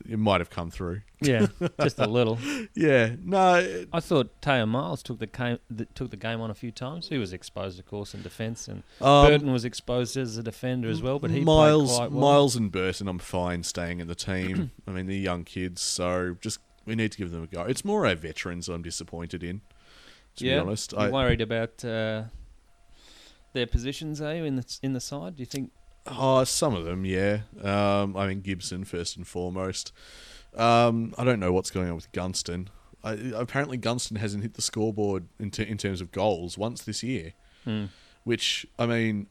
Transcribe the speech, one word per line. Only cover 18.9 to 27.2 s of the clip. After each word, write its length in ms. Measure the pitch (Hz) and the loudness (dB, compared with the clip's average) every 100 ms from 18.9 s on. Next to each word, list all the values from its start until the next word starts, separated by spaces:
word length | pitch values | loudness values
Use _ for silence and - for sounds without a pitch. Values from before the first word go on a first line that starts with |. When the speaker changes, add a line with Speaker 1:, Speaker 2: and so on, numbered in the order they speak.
| - 85 85 85 87 | -10 -10 -10 -8 -8
Speaker 1:
in, 180 | 85 98 - _ _ - - - _ - | -8 -8 -12 _ _ -20 -20 -20 _ -6
to 100 | 123 | -2
Speaker 2:
Yeah? 100 | 139 | 0
Speaker 1:
be 100 | 92 | 0
honest. 240 | 110 - | -4 -6
Speaker 2:
You 60 | - | -2
Speaker 1:
I 100 | 104 | 0
Speaker 2:
worried 320 | 135 127 117 | 2 2 2
about, 420 | 110 117 113 - 123 | 0 -2 -4 -6 -6
uh, 380 | 113 110 110 110 - - - _ _ _ - - - - _ _ | -2 -2 -4 -6 -12 -20 -20 _ _ _ -20 -20 -20 -20 _ _
their 140 | 131 120 | -4 -2
positions, 540 | 120 123 139 156 151 | 0 -2 -6 -6 -6
are 120 | 151 | -6
you, 120 | 165 160 | -4 -2
in 100 | 131 | -2
the, 220 | 123 - | -4 -6
in 120 | 135 | -4
the 60 | 131 | -4
side? 340 | - 143 175 156 | -6 -10 -10 -12
Do 60 | |
you 40 | 123 | -10
think 260 | 139 131 _ - - - | -8 -10 _ -20 -20 -12
Speaker 1:
Oh, 360 | 123 131 131 131 | 0 4 6 4
some 280 | - 156 | 2 2
of 100 | 98 82 | 0 -2
them, 200 | 92 95 | -4 -2
yeah. 360 | 92 | 2